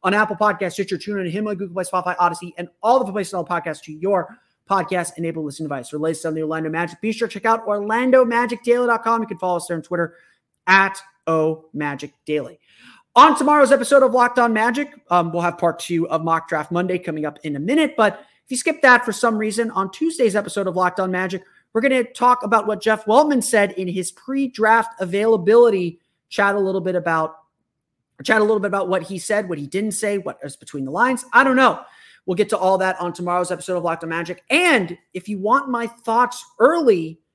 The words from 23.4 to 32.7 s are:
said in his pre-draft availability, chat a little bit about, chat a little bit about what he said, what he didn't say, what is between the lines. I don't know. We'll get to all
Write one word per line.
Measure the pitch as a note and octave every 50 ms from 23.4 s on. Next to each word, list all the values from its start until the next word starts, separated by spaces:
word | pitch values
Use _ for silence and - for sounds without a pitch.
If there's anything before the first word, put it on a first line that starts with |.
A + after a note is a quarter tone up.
| -
said | - - G#3+ G3+ G3+ -
in | - F#3+ F3+
his | F3 F#3 F3+ - -
pre-draft | _ _ - C4+ C4+ C#4 B3+ B3+ - G#3+ G#3+ A3 A#3 A3 A3 - -
availability, | F#3+ F3 F3 G3+ G#3 A3+ A3 G#3 E3+ F3+ A3 A#3 A#3+ A#3 G#3+ F#3+ F3+ E3+ E3 _ _ _ _ _ _ _
chat | - - G3+ G3+ G3+
a | G#3
little | G3 F#3+ F#3 F#3+ E3+
bit | F#3 F3+
about, | F3+ D#3 E3+ E3 D#3+ D#3+ D#3 D#3+ - _ _ _ _ _ _ _ _ _ _ _ _ _ _ _ _ -
chat | - A3 G#3+ G#3+
a |
little | G#3 A3 G#3
bit | F#3+ G3+
about | F#3 G3 F#3+ F3+
what | F#3 F#3 E3
he | - G3 F3+
said, | - - A3 G#3 G#3+ F3+
what | F3
he | D3+ C#3+
didn't | C#3 - F#3+ G#3+ A3 G3+
say, | - - G#3 G3+ G3+
what | E3+ D#3+ - _ -
is | D3 C#3
between | _ - - - D3 C3+
the | C3
lines. | C#3+ F3+ A#3 B3+ C4 A#3+ - - -
I | A#3 C4+
don't | C4+ B3+
know. | B3+ C4 A#3+ E3 - - - _ _ - - _ _ _
We'll | - F#3
get | F3 G#3 -
to | - F#3+
all | F3+ F#3